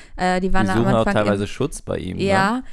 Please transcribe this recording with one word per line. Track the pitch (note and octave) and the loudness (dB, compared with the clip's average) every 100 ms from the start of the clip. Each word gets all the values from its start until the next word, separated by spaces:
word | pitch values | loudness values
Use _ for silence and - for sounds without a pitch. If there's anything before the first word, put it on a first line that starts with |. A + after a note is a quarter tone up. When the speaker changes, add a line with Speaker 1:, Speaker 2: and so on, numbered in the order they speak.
| - - | -16 -4
Speaker 1:
äh, | F3+ F#3 | -2 0
die | F#3 | 2
waren | - F#3+ | 2 2
Speaker 2:
Die | |
Speaker 1:
am | F#3 | 2
Speaker 2:
suchen | - | 2
auch | A#2 G#2+ | 2 2
Speaker 1:
Anfang | |
Speaker 2:
teilweise | G#2 G#2 G2+ | 2 2 0
Speaker 1:
im | G2+ | -2
Speaker 2:
Schutz | - C3+ - | -4 -6 -6
bei | - - | -6 -6
ihm, | F#2 - | -6 -4
ne? | F#3+ | 0
Speaker 1:
Ja, | F#3+ G3 B3 - | 2 2 -2 -6